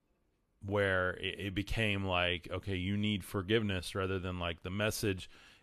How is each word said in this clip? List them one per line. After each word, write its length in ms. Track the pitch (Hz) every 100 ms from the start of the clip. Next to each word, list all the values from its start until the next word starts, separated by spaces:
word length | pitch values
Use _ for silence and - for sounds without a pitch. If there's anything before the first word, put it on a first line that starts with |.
| _ _ _ _ _ _ 98
where 440 | 101 98 92 92
it, 280 | - 92 -
it 160 | 98
became 500 | 95 98 117 107 98
like, 440 | 95 90 87 87 -
okay, 260 | 92 101 92
you 200 | 92 104
need 260 | 104 101
forgiveness 720 | - 101 90 113 104 92 -
rather 240 | 101 92 95
than, 220 | 92 90
like, 220 | 85 82
the 80 | 90
message. 600 | 101 107 - 107 92 - - - -